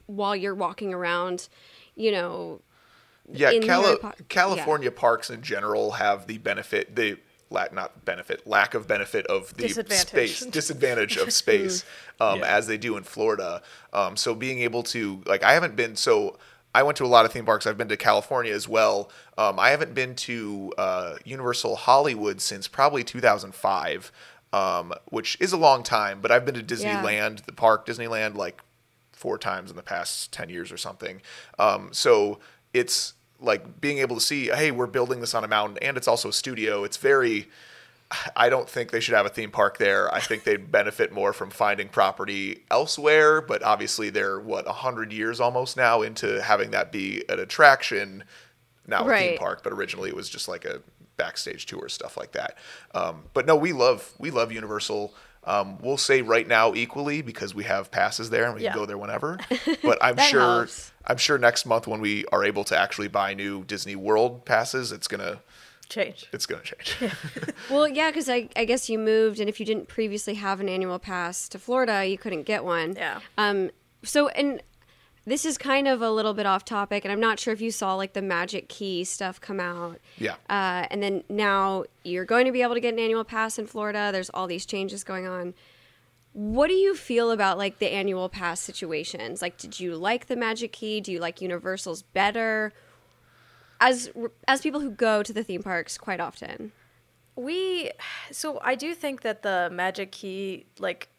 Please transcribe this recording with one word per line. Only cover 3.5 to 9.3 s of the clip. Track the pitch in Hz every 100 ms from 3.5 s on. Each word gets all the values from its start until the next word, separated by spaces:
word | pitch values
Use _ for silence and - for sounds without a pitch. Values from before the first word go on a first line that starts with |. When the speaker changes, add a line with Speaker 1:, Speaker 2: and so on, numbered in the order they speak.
Speaker 1:
in | 233
Speaker 2:
Cali-, | 220 180 196
Speaker 1:
Harry | -
Po-, | 214 - -
Speaker 2:
California | 190 185 190 147 151 123
Speaker 1:
yeah. | -
Speaker 2:
parks | 120 113 -
in | 117
general | - 101 104 104 107
have | 98 104 101 92
the | 110
benefit, | 104 101 - 104 - 113
the | 107 98 _ _ _
la-, | 98 90
not | 95 92 -
benefit, | - 87 - 98 -
lack | 104 104
of | 120 92
benefit | 104 101 110
of | -